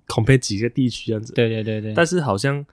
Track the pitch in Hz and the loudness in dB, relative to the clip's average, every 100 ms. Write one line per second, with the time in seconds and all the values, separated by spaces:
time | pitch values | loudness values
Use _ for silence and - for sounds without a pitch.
0 | - - 113 131 - 98 120 131 127 - | -6 0 4 4 2 -2 -2 0 0 -2
1 | - 110 117 - 117 110 107 107 107 107 | -4 -6 -4 0 0 0 -4 -4 -2 0
2 | 165 180 139 98 139 143 143 | 2 2 0 0 0 -2 -6